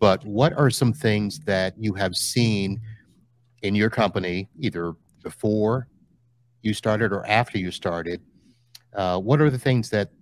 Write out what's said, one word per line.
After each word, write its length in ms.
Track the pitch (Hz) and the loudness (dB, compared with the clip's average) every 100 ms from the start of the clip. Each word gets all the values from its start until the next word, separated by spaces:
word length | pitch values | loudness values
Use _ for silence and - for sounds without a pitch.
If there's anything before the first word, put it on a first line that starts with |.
But 220 | 101 95 107 | 2 2 -2
what 260 | 104 151 | 2 2
are 140 | - 139 | 4 2
some 240 | - 123 | 4 0
things 460 | 110 113 104 101 - | 2 0 2 -2 -6
that 340 | - 95 95 107 | -2 0 0 -2
you 160 | 110 | -6
have 200 | 95 95 | -2 -4
seen 680 | - - 127 117 104 98 117 - - _ _ _ _ _ _ | -4 -4 0 2 2 -2 -6 -10 -18 _ _ _ _ _ _
in 120 | 98 | -2
your 140 | 104 110 | 2 2
company, 640 | 117 101 98 90 90 98 - | 2 0 0 -4 -4 -8 -6
either 340 | 123 85 85 82 _ _ | -6 -4 -6 -8 _ _
before 680 | - - 107 107 107 131 127 _ _ _ _ _ _ _ | -16 -6 -2 0 2 0 -4 _ _ _ _ _ _ _
you 120 | 110 | -4
started 380 | 104 110 107 110 | -2 -2 0 0
or 140 | 98 - | -2 0
after 300 | 110 123 98 | 0 2 -2
you 140 | 90 | -6
started? 500 | - 92 85 85 87 _ _ _ _ _ - _ | -4 -4 -4 -6 -8 _ _ _ _ _ -20 _
Uh, 280 | 101 92 90 | -4 -2 -2
what 200 | 101 143 | 2 4
are 100 | 151 | 4
the 80 | 127 | 2
things 300 | 139 123 110 | 0 0 0
that 200 | 107 101 _ | -2 -2 _